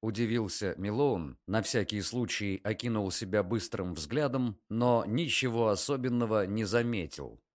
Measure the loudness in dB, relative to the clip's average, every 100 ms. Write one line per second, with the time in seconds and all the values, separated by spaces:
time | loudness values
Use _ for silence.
0 | -2 0 0 2 0 -2 -2 -2 -2 2
1 | 2 2 -2 -10 -2 0 2 0 0 -2
2 | -2 -2 -2 -2 -2 -2 -2 -4 -2 0
3 | 0 -2 0 0 2 -2 -2 -4 -4 -4
4 | -4 0 0 0 -2 -4 _ 2 4 4
5 | 4 0 0 0 0 2 2 2 0 0
6 | 0 0 2 2 2 0 2 2 2 -2
7 | -4 -6 -10 -12 _